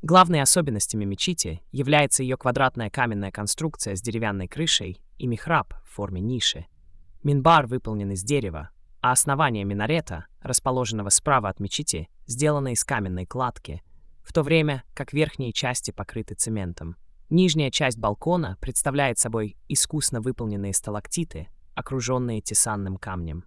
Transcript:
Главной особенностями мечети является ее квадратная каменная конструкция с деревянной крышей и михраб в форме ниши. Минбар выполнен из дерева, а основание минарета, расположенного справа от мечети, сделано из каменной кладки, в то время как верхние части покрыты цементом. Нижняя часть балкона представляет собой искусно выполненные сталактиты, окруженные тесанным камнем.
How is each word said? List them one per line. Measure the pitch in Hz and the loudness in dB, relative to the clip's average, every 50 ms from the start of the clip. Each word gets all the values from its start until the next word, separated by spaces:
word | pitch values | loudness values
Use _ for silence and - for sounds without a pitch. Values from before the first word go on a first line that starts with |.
Главной | - 156 170 185 185 170 175 151 | 2 8 8 10 10 10 8 4
особенностями | 139 - - 185 165 139 113 101 - - - 110 104 | 6 6 4 4 4 2 0 -2 -2 -2 -2 -2 -2
мечети | 98 98 - - - 175 - - 87 82 90 - - | -2 -2 -2 -2 -2 -2 -2 -4 -6 -6 -8 -10 -10
является | - 127 139 131 151 147 147 135 - - 131 | -4 -2 2 4 6 4 6 4 2 0 0
ее | 127 131 | -2 -2
квадратная | - - 131 120 139 139 127 - 120 113 101 | 0 0 0 2 4 2 2 2 -2 -6 -4
каменная | - - 127 120 110 101 98 95 | -2 -2 0 0 0 -2 -4 -6
конструкция | - - 104 101 - - 151 160 - - - 107 98 | -6 -6 -4 -4 -4 -2 -4 -6 -6 -6 -6 -6 -6
с | 95 | -4
деревянной | - 120 107 113 113 107 98 98 92 92 | -4 -4 -4 -2 -2 -2 -2 -4 -6 -6
крышей | - 139 165 165 - - 101 90 90 - - - - - | -4 -2 0 0 0 0 -2 -4 -10 -12 -16 -20 -12 -6
и | - 123 | -4 -4
михраб | 117 - - - 165 156 - - - - - | -4 -4 -2 0 2 0 0 -2 -10 -14 -16
в | - - | -14 -10
форме | - 101 98 95 90 | -8 -8 -6 -4 -4
ниши. | 95 113 127 120 - - - - 85 - _ - - - - - - - - - | -4 -2 -2 0 0 -2 -2 -4 -10 -16 _ -20 -20 -20 -20 -20 -20 -20 -20 -4
Минбар | - 147 143 139 131 160 170 160 139 | 0 2 2 6 8 8 8 8 6
выполнен | 110 123 127 - 117 110 104 101 98 | 2 -4 -4 -4 -4 -4 -4 -4 -4
из | 98 92 95 | -4 -4 -2
дерева, | 107 143 143 117 95 80 76 76 - - - - - - - | 0 0 0 0 -2 -6 -8 -10 -12 -16 -20 -20 -20 -12 0
а | - 123 | 2 4
основание | 127 - - 147 139 139 156 139 117 104 98 | 4 4 4 2 2 2 2 2 2 0 -2
минарета, | 98 101 101 104 110 156 170 160 - 90 80 82 - - - | -2 -2 -2 0 0 0 -2 -2 -4 -10 -10 -10 -14 -20 -14
расположенного | - - 127 - - 131 127 127 127 110 113 107 104 101 | -8 -2 -2 0 0 2 0 2 0 0 -2 -4 0 2
справа | - - - 151 143 127 104 101 | 2 2 4 4 2 4 2 0
от | 92 - | -4 -4
мечети, | 101 98 - - 151 - - 82 80 _ _ - - | -6 -6 -4 -4 -4 -4 -4 -6 -6 _ _ -20 -12
сделано | - 120 123 147 151 147 143 139 131 | -10 -4 0 2 2 2 2 0 -2
из | 120 113 - | -2 -2 -2
каменной | - 139 117 104 95 92 90 92 | 0 -2 -2 -2 -2 -4 -4 -6
кладки, | - - 123 127 120 - - - - 76 82 - _ - - - - - - - | -6 -4 -2 -2 -2 -4 -8 -12 -12 -12 -12 -12 _ -20 -20 -20 -20 -20 -20 -20
в | - | 0
то | - 170 | 0 0
время | 151 143 165 160 156 151 143 131 - - - | 2 4 4 4 4 2 0 -2 -6 -12 -10
как | - 139 - | -10 -10 -4
верхние | - 147 156 151 - - 131 117 | 0 0 0 0 -2 -6 -6 -4
части | 110 - - 123 127 - - - | -4 -2 -2 -2 -2 -2 -4 -6
покрыты | - - 101 - - 113 110 - 107 | -8 -8 -12 -8 -8 -10 -8 -10 -6
цементом. | - - 117 110 104 95 87 85 - 80 82 90 - - - - - - - | -4 -4 -2 -2 -4 -4 -6 -8 -10 -10 -12 -12 -14 -18 -20 -20 -20 -6 0
Нижняя | 156 170 185 180 151 160 147 131 | 4 4 4 6 4 2 0 0
часть | - - 147 131 117 113 | 0 0 0 0 0 0
балкона | 113 107 104 - - 156 175 180 156 92 95 - | 0 -2 -2 0 0 0 0 0 0 -2 -4 -6
представляет | - 143 131 - - 151 135 143 143 131 113 - | -6 -4 -2 -2 -2 0 0 2 0 0 0 0
собой | - 120 110 113 107 104 - - - - | -2 0 0 -2 -2 -4 -6 -12 -8 -4
искусно | 147 - - - - 151 139 - - 117 | 0 0 0 0 -2 -2 -2 -2 -2 -2
выполненные | 110 131 - - 117 107 104 101 98 98 95 | -2 -4 -4 -4 -4 -4 -4 -4 -4 -2 -2
сталактиты, | - - - 101 104 - - - - 165 160 - 80 80 - - - - - - | -4 -4 -4 -6 -6 -6 -6 -4 -4 -4 -4 -6 -12 -12 -12 -16 -20 -20 -10 -10
окруженные | - 131 - 135 131 117 117 131 127 127 120 113 107 | -10 -6 -4 -4 -4 -2 0 0 0 0 -2 -4 -4
тесанным | - - 107 - - 113 107 101 98 95 95 | -6 -2 0 0 0 0 0 -4 -4 -4 -6
камнем. | 95 - 104 92 90 85 80 76 85 90 | -8 -8 -8 -6 -6 -6 -6 -6 -8 -10